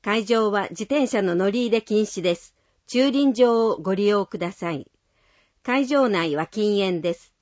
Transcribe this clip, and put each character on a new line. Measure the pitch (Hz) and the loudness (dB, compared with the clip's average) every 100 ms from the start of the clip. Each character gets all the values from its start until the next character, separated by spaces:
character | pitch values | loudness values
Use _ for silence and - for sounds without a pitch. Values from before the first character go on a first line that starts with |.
会 | 202 220 | -2 -4
場 | 208 226 214 | 0 0 2
は | 202 190 | -2 -4
自 | 170 | -8
転 | 214 294 254 | -2 0 0
車 | 226 | 0
の | 190 | 0
乗 | 170 196 | 0 0
り | 226 | 0
入 | 240 | 0
れ | 226 | -2
禁 | - 214 | 0 -2
止 | 214 - | 0 -2
で | 175 170 | -2 -2
す。 | - _ _ _ - | -6 _ _ _ -4
駐 | 247 277 | 0 2
輪 | 269 277 | 2 0
場 | 226 240 233 226 | 4 4 4 0
を | 175 | -2
ご | 160 190 | -2 0
利 | 208 | 2
用 | 208 190 | 2 -2
く | 185 | -6
だ | 175 | -8
さ | - 170 | -6 -6
い。 | 147 - _ _ _ _ _ _ _ | -6 -10 _ _ _ _ _ _ _
会 | - 262 254 | -4 -2 0
場 | 277 254 | 2 2
内 | 190 165 147 | 0 0 -2
は | 160 | -4
禁 | 214 208 202 | -2 0 0
煙 | 190 175 | 0 -2
で | 170 170 | -2 -6
す。 | _ _ | _ _